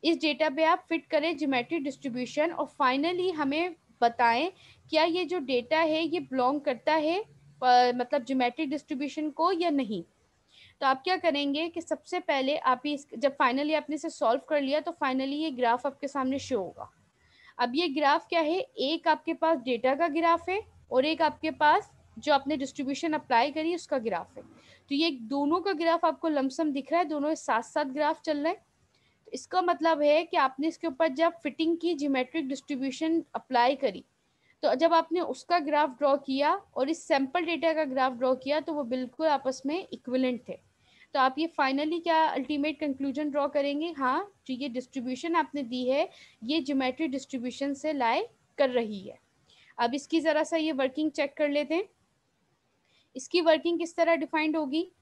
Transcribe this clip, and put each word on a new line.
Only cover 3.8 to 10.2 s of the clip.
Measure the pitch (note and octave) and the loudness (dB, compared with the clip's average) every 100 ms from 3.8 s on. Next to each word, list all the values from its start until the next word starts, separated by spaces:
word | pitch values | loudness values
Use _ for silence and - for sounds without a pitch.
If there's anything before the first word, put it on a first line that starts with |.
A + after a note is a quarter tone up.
| _ _ | _ _
बताएं | A#3 A#3 A#3 A#3 E4 - - - _ | 0 4 2 2 -2 -6 -20 -20 _
क्या | D#4 | 2
ये | E4 F4 E4+ | 2 0 -2
जो | F4+ | -4
data | C4 B3+ A#3+ D#4 | -2 -2 0 0
है | E4 D#4 | 2 2
ये | E4 D#4+ | 0 -4
belong | C4+ C4 B3 C#4+ | -4 0 0 0
करता | C#4+ B3 - D#4 | -2 -4 0 2
है, | D4+ F4 | 2 -2
अ, | A4 - - - B3+ B3 B3 B3 | -4 -14 -20 -2 4 6 6 2
मतलब | B3 D4 A#3 | -2 -2 -2
geometric | C4 B3 A#3+ D#4 | 0 0 0 -4
distribution | C#4+ - C#4+ C#4+ C#4 D4+ | -4 -6 -6 -6 -4 -6
को | C#4 E4 | 0 0
या | F#4 E4+ | 2 0
नहीं। | C#4+ A#3+ G#3 E3+ _ | 0 -2 -4 -8 _